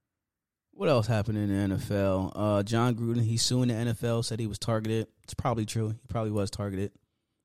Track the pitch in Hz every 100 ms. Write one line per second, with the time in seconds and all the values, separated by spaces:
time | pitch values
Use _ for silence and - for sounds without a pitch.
0 | _ _ _ _ _ _ _ - 185 123
1 | 107 110 107 107 104 98 101 92 - 101
2 | 98 92 92 - 104 101 101 113 123 113
3 | 117 120 110 117 - 127 123 110 120 113
4 | 117 117 117 113 110 107 - 110 110 113
5 | 107 _ - - 135 117 104 113 110 110
6 | - 117 110 104 95 - 101 95 101 -
7 | _ _ _ _